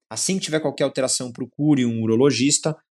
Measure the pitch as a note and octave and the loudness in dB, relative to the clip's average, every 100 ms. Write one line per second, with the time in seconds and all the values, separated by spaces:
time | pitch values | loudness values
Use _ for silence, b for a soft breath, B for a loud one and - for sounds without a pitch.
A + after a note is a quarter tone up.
0 | - A2+ - F#3+ - D#3 D3+ - C#3 - | -12 -6 -4 -4 -4 -4 -4 -2 -4 -2
1 | C3 - B2+ A#2 A#2+ - D3+ C#3+ A#2+ A2+ | -2 -2 -6 -10 -10 -2 2 4 2 0
2 | A2 A2+ C#3+ A#2 C3+ - D#3+ D3+ _ | 2 4 4 4 2 2 -2 -6 _